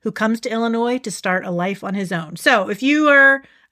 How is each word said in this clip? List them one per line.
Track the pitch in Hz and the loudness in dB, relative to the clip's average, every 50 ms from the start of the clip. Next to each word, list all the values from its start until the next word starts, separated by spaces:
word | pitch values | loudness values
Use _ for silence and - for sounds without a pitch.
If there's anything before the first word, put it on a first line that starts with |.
who | - 220 | -10 -8
comes | 214 - 214 220 226 226 | -6 -2 -2 -2 -2 -2
to | - 240 | -4 -4
Illinois | 220 226 233 233 226 233 240 240 247 | -4 -2 -2 -2 -2 -2 -2 -2 -2
to | 254 254 220 | -4 -6 -8
start | 180 - - 196 185 185 185 | -12 -6 -4 -2 -2 -2 -4
a | 190 | -4
life | 175 175 175 190 196 196 | -4 -4 -4 -4 -6 -6
on | - 202 190 | -8 -8 -6
his | 202 196 175 | -6 -6 -4
own. | 190 165 165 156 160 | -6 -6 -8 -8 -10
So | - - 302 254 214 185 196 | -2 0 2 2 2 2 -2
if | 208 196 254 | -4 -2 0
you | 269 294 302 302 | 0 2 2 4
are | 294 285 277 277 277 269 269 269 _ _ _ _ _ | 4 6 6 6 6 4 2 -2 _ _ _ _ _